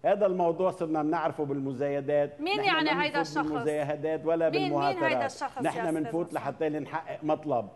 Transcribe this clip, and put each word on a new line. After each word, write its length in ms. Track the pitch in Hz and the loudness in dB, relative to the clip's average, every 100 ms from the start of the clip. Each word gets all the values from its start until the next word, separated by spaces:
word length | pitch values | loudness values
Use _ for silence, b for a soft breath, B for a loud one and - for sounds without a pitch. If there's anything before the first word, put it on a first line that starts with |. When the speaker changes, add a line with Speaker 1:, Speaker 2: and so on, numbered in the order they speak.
Speaker 1:
هذا 220 | 160 196 196 | 2 4 2
الموضوع 440 | 185 170 165 185 | 4 2 2 0
صرنا 320 | - 165 160 | 0 -2 0
بنعرفه 420 | 151 160 156 139 | 2 2 0 -2
بالمزايدات. 960 | 143 143 135 123 143 143 139 147 143 - | -2 -2 -2 -2 0 0 2 2 2 -2
Speaker 2:
مين 160 | 311 415 | -2 0
Speaker 1:
نحن 60 | 403 | 2
Speaker 2:
يعني 280 | 320 311 | 2 2
Speaker 1:
ما 80 | 277 | 2
Speaker 2:
هيدا 160 | 294 294 | 0 0
Speaker 1:
بنفوت 180 | 269 294 | -2 -2
Speaker 2:
الشخص؟ 160 | 156 | -2
Speaker 1:
بالمزايدات 760 | 151 147 151 143 147 156 156 160 | 0 0 0 -2 -2 -2 0 0
ولا 240 | 165 160 | 2 2
Speaker 2:
مين، 100 | 147 | 2
مين 100 | 151 | 2
Speaker 1:
بالمعاترات. 320 | 143 285 349 | 2 2 2
Speaker 2:
هيدا 220 | 320 - 269 | 2 2 0
الشخص 300 | - 285 262 | -4 -8 -2
يا 60 | |
Speaker 1:
نحن 160 | 170 147 | -2 0
Speaker 2:
أستاذ 160 | 160 | -2
Speaker 1:
بنفوت 320 | 160 143 160 170 | -2 -2 -2 -2
Speaker 2:
غسان؟ 80 | |
Speaker 1:
لحتى 340 | 147 135 127 156 | -4 -4 -2 -2
لنحقق 500 | 151 135 160 - - | -2 -4 -8 -8 -6
مطلب 460 | 156 151 156 123 101 | -2 -2 0 -2 -2